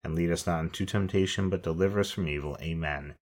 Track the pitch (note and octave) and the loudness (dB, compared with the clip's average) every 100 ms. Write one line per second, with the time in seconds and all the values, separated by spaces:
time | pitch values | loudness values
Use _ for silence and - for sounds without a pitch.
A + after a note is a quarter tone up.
0 | - D#2+ E2+ E2+ - E2 D#2+ - G2 G#2 | -2 0 2 2 0 0 -2 -2 -2 0
1 | F#2 G2 F#2+ - F#2+ F#2 E2 E2 F#2+ G2+ | 2 2 2 2 0 0 0 2 2 4
2 | G2 - E2 D2 D2 C#2+ D#2+ E2 D#2 C#2+ | 0 0 -2 -2 -4 -6 -4 -2 -2 -4
3 | C#2+ - | -6 -16